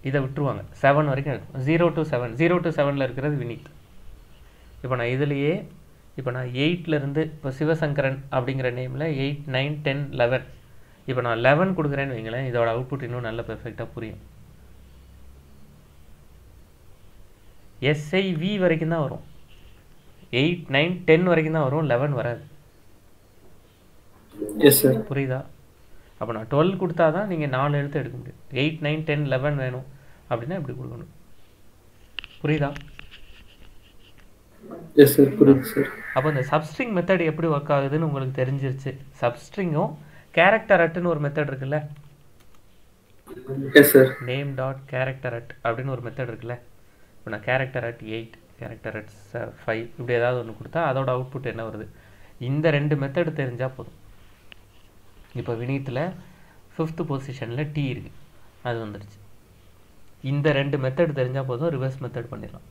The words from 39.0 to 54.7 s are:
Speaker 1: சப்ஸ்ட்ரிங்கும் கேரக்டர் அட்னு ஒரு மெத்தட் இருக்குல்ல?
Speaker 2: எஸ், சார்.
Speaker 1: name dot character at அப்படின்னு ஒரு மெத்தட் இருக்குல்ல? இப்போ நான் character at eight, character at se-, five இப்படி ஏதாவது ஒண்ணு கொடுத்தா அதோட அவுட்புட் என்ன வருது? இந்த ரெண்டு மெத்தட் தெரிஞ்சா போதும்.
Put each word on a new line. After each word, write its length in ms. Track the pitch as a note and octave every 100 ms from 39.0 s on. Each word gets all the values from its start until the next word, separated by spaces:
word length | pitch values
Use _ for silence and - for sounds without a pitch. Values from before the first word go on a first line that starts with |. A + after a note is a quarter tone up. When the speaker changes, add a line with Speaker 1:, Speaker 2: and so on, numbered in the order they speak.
| - -
Speaker 1:
சப்ஸ்ட்ரிங்கும் 720 | B2 A#2+ - - F#3 D3+ F#3+ D3+ - - - -
கேரக்டர் 460 | F3+ A3 G#3+ F#3+ E3
அட்னு 260 | E3+ F3
ஒரு 80 | D#3 C#3+
மெத்தட் 240 | D3 C#3+
இருக்குல்ல? 280 | C3+ C3+ D3 D3+ - - - - - - - - - - _ _ - - - - C#3 C3+ D3
Speaker 2:
எஸ், 120 | C#3+
சார். 180 | C#3 C3 C3 B2
Speaker 1:
name 200 | C3 C#3+ C3+
dot 180 | C3 C3+ -
character 400 | B2+ C3 C3+ B2+ A#2
at 100 | - - A#2
அப்படின்னு 280 | A#2 C3+ C3
ஒரு 100 | A#2
மெத்தட் 240 | A#2+ B2
இருக்குல்ல? 240 | G#2+ A2+ A#2+ - - - - - -
இப்போ 140 | - G#2
நான் 100 | A2+
character 360 | B2+ C3 C3 A#2
at 100 | A#2+ A2 A2+
eight, 160 | A2+ - - -
character 340 | A#2+ A2+ A2 A2
at 40 | A2 - -
se-, 160 | A#2+ A2+ A#2
five 240 | - A2+ A#2 -
இப்படி 160 | A#2+ A#2+
ஏதாவது 220 | A#2+ B2+
ஒண்ணு 160 | A2+ G#2+
கொடுத்தா 240 | - - E3
அதோட 200 | C3 C3 B2+
அவுட்புட் 340 | C3 C3 B2+
என்ன 100 | A2 A2+
வருது? 180 | G#2+ G#2+ - - - - - B2
இந்த 160 | C#3+ E3 D3
ரெண்டு 200 | D3 D3 C#3
மெத்தட் 340 | C3+ E3 D#3+
தெரிஞ்சா 280 | C3 A#2+ C3 -
போதும். 200 | - - - - - - - - -